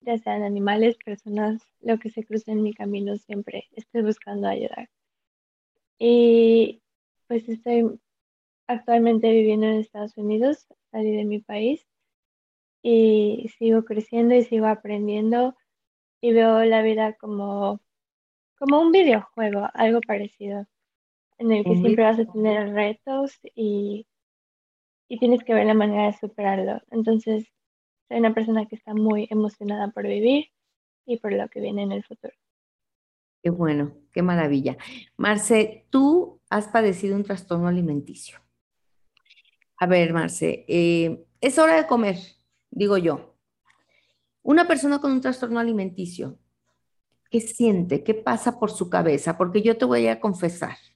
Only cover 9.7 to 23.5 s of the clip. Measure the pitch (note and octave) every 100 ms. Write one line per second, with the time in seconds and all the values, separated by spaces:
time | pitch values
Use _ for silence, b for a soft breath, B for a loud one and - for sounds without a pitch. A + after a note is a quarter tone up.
9.7 | A3 A3 G#3+ G#3 - G#3 G#3+ B3+ D4+ _
10.7 | _ _ A3 G#3+ G#3+ G#3 G#3 G#3+ G#3 A3
11.7 | D4+ _ _ _ _ _ _ _ _ _
12.7 | _ A#3 A#3 A3 G#3+ G#3 G#3+ A3+ _ A3+
13.7 | A3+ A3 G#3+ A3 A#3 A#3 B3 A#3 A3+ G#3+
14.7 | G#3+ G#3 G#3 G#3 G#3 G#3+ A#3+ B3+ B3+ _
15.7 | _ _ _ _ _ A#3+ A3+ A3+ A3 A3+
16.7 | A3+ A3 A3 A3 A3 G#3+ G#3 G3+ G3+ G3
17.7 | G#3 _ _ _ _ _ _ _ _ C#4
18.7 | D4 E4 E4+ E4+ A3 F#3+ - A3 G3+ G#3
19.7 | - A3+ A#3 A#3 G3+ G3+ _ G3+ G3+ G3+
20.7 | _ _ _ _ _ _ _ A#3 G#3+ G#3
21.7 | F3+ G3+ A3 A3 A3+ A3+ A3 G#3+ G#3 G#3
22.7 | G#3 G#3 A3 - C4+ C#4 - -